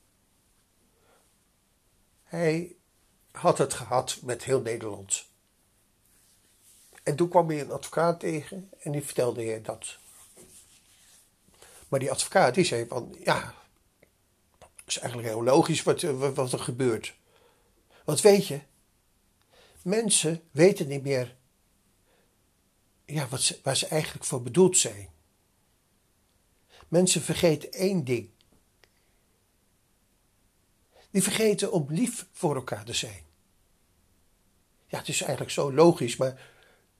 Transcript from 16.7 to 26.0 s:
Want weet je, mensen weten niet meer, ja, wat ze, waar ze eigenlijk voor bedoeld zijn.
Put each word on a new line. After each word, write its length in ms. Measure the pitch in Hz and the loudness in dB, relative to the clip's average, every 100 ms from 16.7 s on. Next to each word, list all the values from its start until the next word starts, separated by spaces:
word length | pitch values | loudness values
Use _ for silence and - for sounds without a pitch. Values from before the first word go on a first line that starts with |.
| 123 131 107 - - _ _ _ _ _ _ _ - - | 0 0 0 -4 -16 _ _ _ _ _ _ _ -10 -4
Want 160 | 143 | 4
weet 260 | 208 202 - | 8 8 4
je, 120 | 143 - _ _ _ _ _ _ _ _ _ - - | -6 -10 _ _ _ _ _ _ _ _ _ -20 -12
mensen 600 | 175 220 220 - 156 160 - | -4 -2 2 0 0 -4 -4
weten 360 | 135 180 202 147 | 4 6 6 -2
niet 160 | 139 | -4
meer, 320 | 135 131 120 - _ _ _ _ _ _ _ _ _ _ _ _ _ _ _ _ - | -2 -2 -4 -10 _ _ _ _ _ _ _ _ _ _ _ _ _ _ _ _ -8
ja, 220 | 147 127 | -6 -4
wat 140 | 135 | -2
ze, 180 | - - | -2 -2
waar 140 | 139 - | -2 -2
ze 100 | - | 0
eigenlijk 380 | 160 156 - - | -2 -2 -6 -6
voor 160 | 135 | -6
bedoeld 360 | 123 139 185 180 | 0 4 6 6
zijn. 320 | 117 101 98 - _ _ _ _ _ _ _ _ | 0 -2 -16 -20 _ _ _ _ _ _ _ _